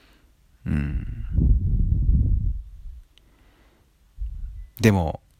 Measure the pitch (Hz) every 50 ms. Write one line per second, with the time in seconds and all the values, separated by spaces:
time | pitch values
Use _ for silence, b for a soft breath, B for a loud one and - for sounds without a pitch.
0 | b b b b b b _ _ _ _ _ _ - - 80 76 71 71 71 -
1 | - - - - - - - - - - - - - - - - - - - -
2 | - - - - - - - - - - - - - - - - - - - -
3 | - - _ _ b b b b b b b b b b b b b b _ _
4 | _ _ _ - - - - - - - - - - - _ - 101 110 104 95
5 | 85 78 - - _ _ _ _